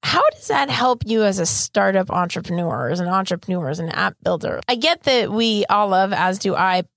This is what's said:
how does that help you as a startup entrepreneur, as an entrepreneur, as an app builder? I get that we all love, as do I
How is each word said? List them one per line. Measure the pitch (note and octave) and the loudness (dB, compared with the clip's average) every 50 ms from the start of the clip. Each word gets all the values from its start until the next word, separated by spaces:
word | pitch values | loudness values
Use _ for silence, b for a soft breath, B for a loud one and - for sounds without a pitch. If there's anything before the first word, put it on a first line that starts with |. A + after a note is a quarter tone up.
how | - - - F4 C5+ D#5 | -4 -2 0 2 2 2
does | D5+ - - - | 0 0 -6 -2
that | - - C#4 C#4 | 0 0 0 0
help | B3 A#3+ A#3+ B3+ B3 A#3+ - | -2 0 2 0 0 0 -2
you | G#3+ A3+ A3 | 0 2 2
as | G#3+ G3+ F#3+ F#3+ | 2 2 2 0
a | E3+ | 0
startup | D#3+ - - - - _ G#3 G3 G3 F#3+ F#3+ F#3 - | 0 0 0 -2 0 _ 2 2 4 2 2 0 0
entrepreneur, | - F3+ F3+ F3 - - - - F3 F3 F3 E3 - A#2+ B2+ B2 | 0 -2 0 0 -2 -6 -6 -4 -4 -2 -2 -2 -2 -2 -2 -2
as | D#3+ F3 | -2 -2
an | F3+ | -2
entrepreneur, | F3 F3+ F#3+ F#3+ - F3+ F3 - - F#3 F3+ D#3+ C3 | 0 0 0 0 -2 -4 -6 -4 -4 -4 -2 -2 -4
as | D#3 D#3 | -4 -4
an | E3 E3 | -4 -4
app | - - F#3+ G3 - _ - | -2 -2 -2 -2 -4 _ -2
builder? | - F3+ E3 - - - - - | -2 -2 -2 -2 -4 -6 -6 -2
I | - B3+ | -2 -2
get | A#3 A#3+ D#4+ F4 E4+ - | 0 2 0 0 0 0
that | D4 C4 B3 G#3 - | 2 2 2 2 0
we | G3 A3 A3+ A3+ G#3+ G#3 G3 - | 0 0 2 2 2 0 0 2
all | G3+ G#3 G#3 | 2 2 2
love, | G3+ F#3+ F#3 F#3+ G3 | 4 4 2 2 2
as | G3+ - E3+ F#3 F#3+ G3 | 2 0 0 0 0 0
do | - G3 F#3 | -2 -2 0
I | - F3+ F#3 F#3 F#3 F3+ _ _ | 2 2 2 2 0 -2 _ _